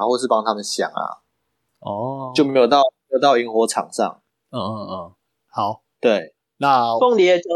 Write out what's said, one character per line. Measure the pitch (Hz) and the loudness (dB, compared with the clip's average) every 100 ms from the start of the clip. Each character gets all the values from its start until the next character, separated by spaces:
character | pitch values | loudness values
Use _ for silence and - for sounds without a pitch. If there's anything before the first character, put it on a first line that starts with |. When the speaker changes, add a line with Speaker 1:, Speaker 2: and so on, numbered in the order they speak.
| 107 | -2
Speaker 1:
或 | 123 | -2
是 | 123 | 0
帮 | 113 | 0
他 | 110 | 0
们 | 104 | -4
想 | 104 - 95 | -6 -6 -6
啊。 | - - - _ _ _ _ _ _ | -6 -10 -12 _ _ _ _ _ _
Speaker 2:
哦。 | - 101 123 135 131 127 | -10 -8 -8 -8 -6 -2
Speaker 1:
就 | |
没 | 139 135 | 0 4
有 | 120 | 4
到， | 143 | 4
没 | 135 - - 131 | 2 -2 -4 0
有 | |
到 | 143 123 | 2 2
萤 | 120 | 0
火 | 110 113 | 0 0
场 | - - | -2 -6
上。 | - 98 - _ _ _ | -4 -4 -6 _ _ _
Speaker 2:
嗯， | 127 | -8
嗯， | 98 110 98 | -6 -8 -10
嗯， | 92 87 _ _ _ _ | -10 -12 _ _ _ _
好。 | - 104 110 _ - | -6 -4 -6 _ -2
Speaker 1:
对。 | 120 101 80 _ _ - | 0 0 -2 _ _ -4
Speaker 2:
那 | 139 135 117 113 | 2 2 2 2
Speaker 3:
凤 | 247 226 | 2 4
梨 | 180 | 4
的 | 175 | 4
角 | 175 | 2